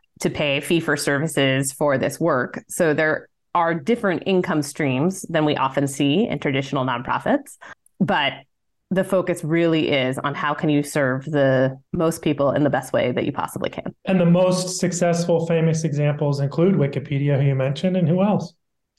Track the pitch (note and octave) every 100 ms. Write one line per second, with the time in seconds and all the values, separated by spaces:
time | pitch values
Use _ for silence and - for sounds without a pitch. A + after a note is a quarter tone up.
0 | _ _ D3+ - D3 C#3 D3 E3+ D#3 D3+
1 | D3+ C#3 D#3+ - C3+ C3 C3+ - D3 C3
2 | A#2+ - E3 C3+ - - - - E3 D3
3 | D#3 - - _ _ F3 E3+ E3+ C3+ A#3
4 | G#3 E3 - F#3 F3+ D#3 C#3+ - C#3+ B2+
5 | E3+ F#3+ - E3 D3+ C#3 C3+ C#3+ C#3 C#3
6 | C#3+ D#3 - C#3+ D3+ C3+ C3+ C#3+ C3 A#2+
7 | B2+ A#2+ - C#4 - - - - _ _
8 | E3 F3 C#3 C3+ _ _ _ _ _ F#3+
9 | F#3+ F#3+ F3+ E3+ D3+ E3 E3+ D#3+ - C#3
10 | C3 C#3 C#3+ C#3 D3 D3+ D#3+ D3 C#3+ D#3
11 | C3+ C3 C#3 D3 C3+ C3 C3 C3+ _ F3
12 | E3 E3 E3 C#3+ C#3 - D3 C3+ - A#2+
13 | B2+ - - - - - - - - -
14 | - F#3+ E3+ F3 F#3 F3+ - - F3 -
15 | E3+ E3+ E3+ E3 E3 E3 D#3+ D#3 D#3+ C#3+
16 | D3 D3 D3 C#3 C#3 D#3+ F3+ E3+ C#3 C#3+
17 | - C#3 C#3+ C3+ C#3 C3 C3 C#3 F#3 F#3
18 | D#3 F3+ G#3 F3+ - _ _ _ _